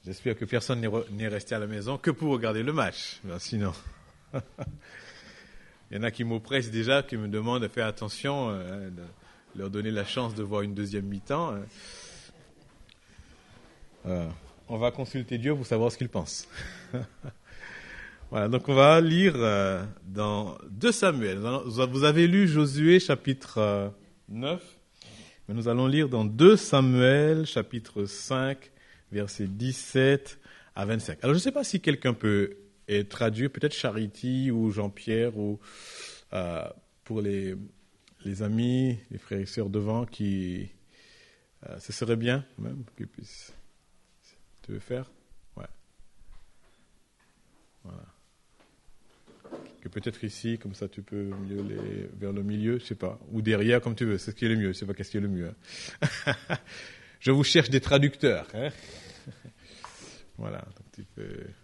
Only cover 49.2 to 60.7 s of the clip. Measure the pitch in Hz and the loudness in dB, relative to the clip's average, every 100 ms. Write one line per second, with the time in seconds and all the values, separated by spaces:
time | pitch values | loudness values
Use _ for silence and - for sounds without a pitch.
49.2 | _ - - - - - 95 104 107 110 | _ -20 -16 -16 -16 -16 -12 -8 -8 -6
50.2 | 110 - 117 113 101 98 101 - 101 104 | -10 -6 -6 -6 -8 -10 -10 -10 -10 -6
51.2 | 98 98 98 101 101 104 104 101 98 101 | -6 -6 -8 -6 -6 -6 -8 -8 -10 -8
52.2 | 101 101 101 104 107 120 - 110 92 104 | -6 -4 -2 0 0 0 -4 -6 -6 -8
53.2 | - 110 107 107 107 120 123 110 117 98 | -8 -2 4 4 6 4 2 -2 0 0
54.2 | - 104 117 110 98 92 98 98 98 107 | -4 -2 2 2 2 -2 -6 -6 -4 -4
55.2 | 101 92 85 - - - - - - - | -2 -2 -6 -10 -18 -16 -14 -4 -2 -2
56.2 | - - - 160 - - - - - - | -2 -2 -4 -8 -6 -16 -16 -20 -20 -4
57.2 | - 135 143 175 117 143 - 139 147 - | 2 4 6 6 6 2 4 6 4 4
58.2 | 139 92 71 107 143 - - - - - | 2 2 -2 -6 -6 -8 -18 -20 -20 -18
59.2 | - - - - - - - - - - | -18 -18 -20 -20 -20 -20 -20 -20 -20 -20
60.2 | - - 53 - - | -20 -14 -12 -12 -16